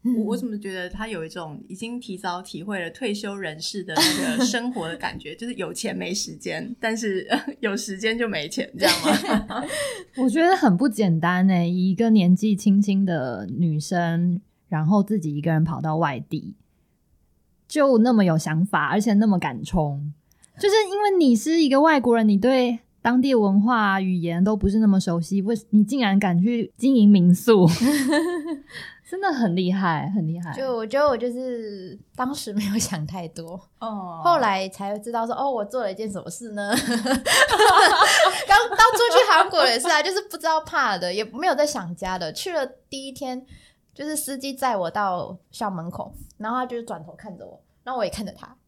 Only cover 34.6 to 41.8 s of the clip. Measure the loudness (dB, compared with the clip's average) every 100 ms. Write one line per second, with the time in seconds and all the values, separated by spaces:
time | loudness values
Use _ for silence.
34.6 | -4 -8 -8 -8 -6 -4 -4 -4 -4 -4
35.6 | -6 -6 -6 -6 -8 -8 -12 -14 -12 -10
36.6 | -2 -2 -2 -4 -2 -2 2 2 4 6
37.6 | 6 8 6 6 4 6 4 2 4 4
38.6 | 4 6 6 6 4 6 6 4 4 2
39.6 | 2 2 2 0 0 -4 -6 -6 -2 -2
40.6 | -2 -2 -2 -2 -4 -4 -6 -4 -2 2
41.6 | 0 -2